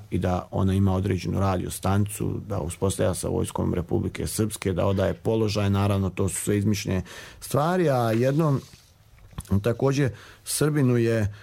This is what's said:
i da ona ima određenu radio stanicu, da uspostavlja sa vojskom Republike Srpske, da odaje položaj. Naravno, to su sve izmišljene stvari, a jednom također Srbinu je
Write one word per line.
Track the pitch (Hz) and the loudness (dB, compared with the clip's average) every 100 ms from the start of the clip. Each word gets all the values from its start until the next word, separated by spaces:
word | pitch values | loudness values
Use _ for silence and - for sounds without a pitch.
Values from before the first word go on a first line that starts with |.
| - | -2
i | 92 | -2
da | 92 90 - | 0 0 -2
ona | - 95 | 0 2
ima | 95 98 | 4 4
određenu | 92 95 95 107 95 | 2 0 -2 -2 0
radio | 98 92 90 | 2 0 -2
stanicu, | - 98 98 104 - 107 98 98 | -4 0 2 0 -2 -4 -4 -6
da | 98 | -6
uspostavlja | 82 - 98 - 98 | -6 -2 -2 0 0
sa | 87 90 | 0 -2
vojskom | 90 92 - 92 | -2 -2 -2 -2
Republike | 90 82 98 95 - 82 | -2 -2 -2 -2 -4 -4
Srpske, | - 107 - 98 | -2 -2 -2 -4
da | 87 98 | 0 0
odaje | 98 92 | 2 0
položaj. | 85 - 113 107 104 101 | 0 0 0 0 0 2
Naravno, | 98 101 98 98 | 2 2 2 0
to | - 95 | 0 -2
su | - | -2
sve | - 104 | 0 0
izmišljene | 104 104 104 92 - - - - | 2 0 -2 -4 -4 -12 -18 -18
stvari, | - - 156 185 160 | -4 0 2 2 2
a | 127 117 | 2 2
jednom | 113 127 143 160 135 - - - _ - - - - - 98 | 2 2 2 2 0 -4 -20 -20 _ -20 -20 -20 -14 -2 0
također | 110 113 131 135 135 - - - | 0 0 0 2 0 -2 -14 -16
Srbinu | - - 147 147 127 120 | -6 0 0 2 4 4
je | 117 113 104 - | 4 2 0 -4